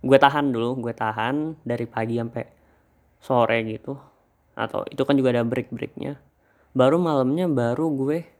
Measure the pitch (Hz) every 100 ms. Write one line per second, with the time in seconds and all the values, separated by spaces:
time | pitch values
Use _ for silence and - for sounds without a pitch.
0 | 127 131 139 147 143 117 117 131 117 113
1 | 110 107 113 143 151 156 - 120 120 -
2 | 113 117 117 117 - _ _ _ _ _
3 | _ _ - 127 113 117 110 107 - 139
4 | - _ _ _ _ - 113 - - -
5 | 135 143 131 120 117 123 117 117 - -
6 | - 143 _ _ _ _ _ 131 127 165
7 | 175 147 127 151 180 139 120 127 160 139
8 | 135 156 170 _